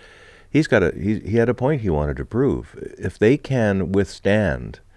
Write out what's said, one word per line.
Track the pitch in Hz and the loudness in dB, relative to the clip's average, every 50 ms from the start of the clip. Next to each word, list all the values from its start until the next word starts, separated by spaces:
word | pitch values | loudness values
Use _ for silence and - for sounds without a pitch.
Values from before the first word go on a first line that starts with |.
| - - - - - - - - - - | -20 -20 -20 -20 -20 -20 -20 -20 -10 -2
he's | - 143 160 - | 0 0 2 2
got | 131 107 90 | 4 4 4
a, | 78 - | 2 0
he, | - 78 101 110 - | -2 -2 -2 -2 -2
he | - 92 107 117 | -2 -2 0 2
had | 117 120 | 2 2
a | 120 | 0
point | - 123 139 160 131 | 0 0 -2 -2 -2
he | 107 95 | -2 0
wanted | 78 73 73 73 69 - | 0 0 0 -2 -2 -4
to | 69 | -6
prove. | - - 117 143 123 82 62 - - - - - - - - | -4 -2 0 0 0 0 -2 -6 -10 -14 -14 -14 -14 -12 -8
If | 107 95 - - | -8 -8 -2 2
they | 104 110 143 | 2 2 2
can | 143 - - 131 123 110 104 98 95 90 82 | 2 0 -2 0 0 2 2 2 0 0 0
withstand | 95 101 98 - - - - 98 101 107 104 82 67 62 57 52 - - - - - | 0 0 0 -2 -4 -4 -2 0 2 2 2 0 -2 -4 -6 -10 -14 -16 -20 -20 -20